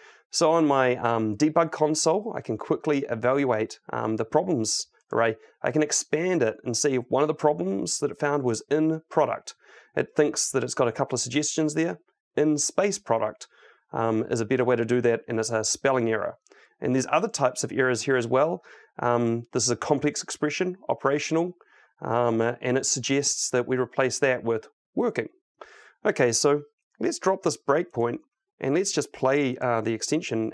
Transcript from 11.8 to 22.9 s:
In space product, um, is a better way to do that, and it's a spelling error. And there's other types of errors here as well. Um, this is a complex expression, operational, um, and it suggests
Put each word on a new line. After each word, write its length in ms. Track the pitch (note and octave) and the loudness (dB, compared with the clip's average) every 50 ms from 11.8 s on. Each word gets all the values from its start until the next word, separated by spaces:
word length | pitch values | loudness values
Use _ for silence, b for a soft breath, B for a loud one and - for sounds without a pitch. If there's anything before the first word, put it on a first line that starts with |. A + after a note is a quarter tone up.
| D#3+ E3+ F3+ E3 _ _ _ _ _ _ _ | -2 -2 -4 -8 _ _ _ _ _ _ _
In 220 | - D3+ D#3 D3+ D3 | 0 2 2 2 0
space 420 | - - - - F#3+ G#3 F#3+ - | 0 -2 0 0 0 0 0 -4
product, 480 | - - A#2 A2+ A2 A2 - - - - b b b b b b b b - | -2 0 0 0 0 -2 -6 -8 -18 -20 b b b b b b b b -4
um, 320 | - A2+ A2+ A2 A2 A#2 - | -2 0 2 2 2 0 0
is 120 | - A#2 | 0 -2
a 40 | A2+ | 0
better 200 | G#2 C3 B2 B2+ | 2 2 2 2
way 100 | A#2+ B2+ | 4 2
to 100 | A#2 A#2 | 2 2
do 160 | A2+ A#2+ B2 | 2 2 2
that, 200 | B2 A#2+ A#2 A2+ - - | 4 4 2 2 0 -4
and 120 | A#2+ A2 | -2 -2
it's 100 | A2+ A2 | -2 0
a 140 | A#2 A2 G#2+ | -2 -2 -2
spelling 460 | - - - - C#3 C3+ B2+ A#2 A2+ | -2 -2 0 0 2 2 2 2 0
error. 260 | A2 G#2+ F#2+ - - - _ b b b b b b b | 0 -2 -2 -4 -8 -10 _ b b b b b b b
And 140 | - - B2+ | -2 0 0
there's 140 | C3 B2 - | 0 0 2
other 180 | C3 D#3+ G3 A#3 | 0 0 0 0
types 340 | - - C#3+ B2+ C3 - - | -2 0 0 0 0 -2 -6
of 80 | B2+ | -4
errors 320 | - - C3 B2+ B2+ A2 - | -2 0 0 0 0 0 0
here 140 | - C3+ B2+ | 0 0 0
as 100 | A#2 A#2 | 0 2
well. 340 | B2+ B2+ C#3+ D#3+ F3+ F3+ B B B B B B B B | 2 2 2 2 0 -4 B B B B B B B B
Um, 480 | - B2 A#2+ A#2+ A#2+ A#2 A#2 A#2 A#2 - - | 0 0 2 2 2 0 0 -2 -4 -4 -4
this 100 | B2 A2 | -2 0
is 80 | A#2+ | 0
a 40 | A#2+ | -2
complex 460 | A2+ - - D3+ C3+ - D3 C#3+ - | -2 0 0 0 2 0 -2 -2 -4
expression, 540 | - - - - - D3+ D3 - F#3 F3+ F3+ - - - | -8 -10 -8 -4 -4 -4 -2 -2 -4 -4 -6 -6 -6 -6
operational, 640 | - - - C3+ C#3 D3 D3 - D#3+ D#3+ E3+ F3+ F3 _ b b b b b b b b | -4 -2 0 0 0 0 -2 0 0 0 0 -2 -6 _ b b b b b b b b
um, 400 | - - A2 A#2+ B2 A#2+ A2+ A2+ | -6 -2 0 0 2 2 2 2
and 360 | A2+ A#2 B2 - - B2+ B2 C3 | 0 0 -2 -4 -2 -2 -2 0
it 80 | B2+ | 0
suggests 640 | - | -2